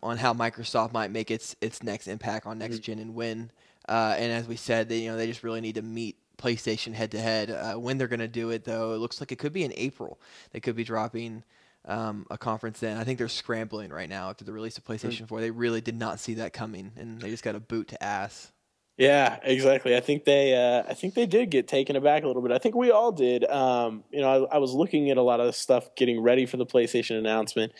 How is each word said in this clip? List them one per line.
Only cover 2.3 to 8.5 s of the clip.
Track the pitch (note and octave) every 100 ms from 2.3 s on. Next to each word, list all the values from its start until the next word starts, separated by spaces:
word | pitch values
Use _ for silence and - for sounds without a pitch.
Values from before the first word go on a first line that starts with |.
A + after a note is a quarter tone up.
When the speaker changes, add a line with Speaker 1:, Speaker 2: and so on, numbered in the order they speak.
| A2 G#2+
Speaker 1:
on | A2
next | A2 A2+
Speaker 2:
Mm-hmm. |
Speaker 1:
gen | A2 A2
and | A2 A2+
when. | A#2 A2+ A#2 _ _ _ -
Uh, | A2+ A2 G2+
and | A#2
as | A#2 A#2
we | A#2+
said, | - A2+ A2+
they, | A2+
you | A2+
know, | A2+
they | A2+
just | A#2
really | A#2 A2+
need | A2+ A2
to |
meet | A2 A2+ A2+ - _ -
PlayStation | B2+ A#2 - G#2+ -
head | A2 A2
to | G#2+
head. | A2+ A2 G#2+
Uh, | A2+ - A2
when | A#2+ C3+
they're | B2
gonna | A#2+ A2+
do | A#2
it, | A2+